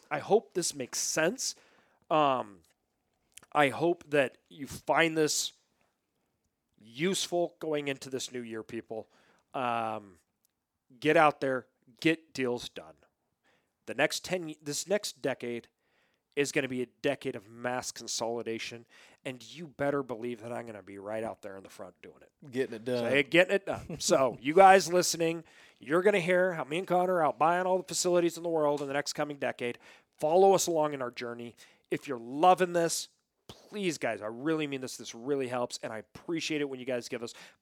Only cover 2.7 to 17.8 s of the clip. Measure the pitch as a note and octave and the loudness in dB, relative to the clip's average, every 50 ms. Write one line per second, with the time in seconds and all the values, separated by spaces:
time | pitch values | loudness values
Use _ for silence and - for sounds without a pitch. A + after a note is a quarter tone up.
2.7 | _ _ _ _ _ _ _ _ _ _ _ _ _ - - _ - D3 D3 C3+ | _ _ _ _ _ _ _ _ _ _ _ _ _ -20 -16 _ 2 2 2 2
3.7 | A2+ A2 D#3 E3+ F3 E3+ - D3 C#3+ D3 C3 - - _ _ _ F3 D#3+ C3+ - | 2 0 0 0 0 -2 -4 0 2 2 2 0 -2 _ _ _ -16 -16 -14 -14
4.7 | - A#2+ - - C#3+ D3 E3 E3 D#3+ D#3+ D#3 C#3+ - - - - - _ _ _ | -14 -6 -2 2 4 4 4 4 2 2 0 0 0 -2 -4 -6 -10 _ _ _
5.7 | _ _ _ _ _ _ _ _ _ _ _ _ _ _ _ _ _ _ _ _ | _ _ _ _ _ _ _ _ _ _ _ _ _ _ _ _ _ _ _ _
6.7 | _ _ G#2 A2 A#2 C3 E3 F#3+ F#3 - - - F3 F3 F3 E3 - _ E3 D#3+ | _ _ -20 -16 -4 -2 0 0 0 0 -2 -2 -2 -2 -2 -2 -4 _ -4 -4
7.7 | D3+ D3 C#3+ C#3+ C#3 C3+ - C3+ C3 B2 - - C3 B2+ A#2+ A2+ A2 A2 G#2+ - | -2 -2 -2 -4 -6 -6 -8 -8 -8 -8 -8 -8 -8 -10 -8 -8 -10 -10 -10 -10
8.7 | A#2 A2+ - - A2+ A2 G2+ - _ _ _ _ _ _ _ _ - C#3+ B2+ A#2+ | -10 -10 -10 -10 -12 -12 -12 -14 _ _ _ _ _ _ _ _ -8 -4 -2 -2
9.7 | A#2 A#2 A2+ A2+ G#2+ G#2+ G#2 G2 F2+ - _ _ _ _ _ _ _ _ _ _ | -2 -2 -2 -4 -6 -8 -10 -14 -20 -20 _ _ _ _ _ _ _ _ _ _
10.7 | _ _ _ _ C3 A#2 C#3+ D3+ D#3 E3 D#3 D3 - - C#3 C3+ C3 B2+ - _ | _ _ _ _ -10 -2 2 4 6 6 6 6 4 2 -2 -2 -2 -2 -6 _
11.7 | _ _ _ C3+ A#2 _ - E3 E3 D#3+ - _ - C3+ C3 A#2+ A#2+ A#2 - - | _ _ _ _ _ _ 2 2 2 2 -4 _ -6 -4 -2 -2 -4 -4 -8 -12
12.7 | - F#2 D#2+ D#2+ D#2 _ _ _ _ _ _ _ _ _ _ _ _ _ _ _ | -14 -16 -18 -18 -20 _ _ _ _ _ _ _ _ _ _ _ _ _ _ _
13.7 | _ _ _ - G#2+ A#2+ D3 D#3 - - - - F3+ F#3 E3 D#3 D3+ - D#3+ D3 | _ _ _ -6 -2 0 0 0 0 -4 -6 -4 -4 -4 -4 -8 -12 -10 -10 -8
14.7 | C#3+ - - E3+ G3 G#3 - - - _ - C#3 B2 - B2 A#2+ A#2+ A#2 - _ | -6 -6 -2 -2 -2 -2 -2 -6 -8 _ -4 -4 -4 -4 -6 -8 -8 -8 -10 _
15.7 | _ _ _ _ _ _ _ _ _ _ _ _ _ C#3+ C#3+ C3+ - D#3 C3+ B2+ | _ _ _ _ _ _ _ _ _ _ _ _ _ -2 -2 0 0 -2 -2 -2
16.7 | C3 B2 B2 A2 _ _ - C#3+ C3+ - - C3+ B2 A#2 G2 A2 A#2 A#2 A#2+ B2 | -4 -6 -6 -6 _ _ -2 -2 -2 -2 -6 -8 -8 -8 -12 -18 -12 -8 -6 -4
17.7 | B2 B2+ | -4 -4